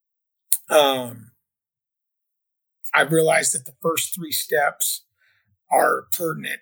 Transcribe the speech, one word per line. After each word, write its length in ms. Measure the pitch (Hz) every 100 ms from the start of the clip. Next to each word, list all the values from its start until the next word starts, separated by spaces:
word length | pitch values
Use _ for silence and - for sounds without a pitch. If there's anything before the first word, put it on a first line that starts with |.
| _ _ _ _ - - -
um, 640 | 156 139 131 120 113 110 _ _ _ _ _ _ _ _ _ _ _ _ _ _ _ -
I've 160 | 147 143
realized 440 | 160 160 156 143
that 100 | 151
the 100 | - -
first 320 | 170 156 -
three 160 | - 160
steps 760 | - - 156 143 - - - _ _ _ _ _ _ -
are 340 | 135 131 127 - -
pertinent, 440 | 165 156 - -